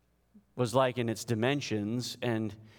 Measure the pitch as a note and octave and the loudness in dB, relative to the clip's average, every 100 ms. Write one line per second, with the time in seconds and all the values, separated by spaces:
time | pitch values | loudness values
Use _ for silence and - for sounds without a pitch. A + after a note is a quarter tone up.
0 | _ _ _ - _ - A#2+ B2+ C3 B2 | _ _ _ -20 _ -2 2 4 2 2
1 | A#2 A2 - G#2+ B2 C#3+ - G#2+ G2+ B2 | -2 -2 -2 2 2 0 -2 -2 0 -2
2 | A#2 - A#2+ A2 A2 F#2+ - | -4 -6 -2 -2 -4 -8 -18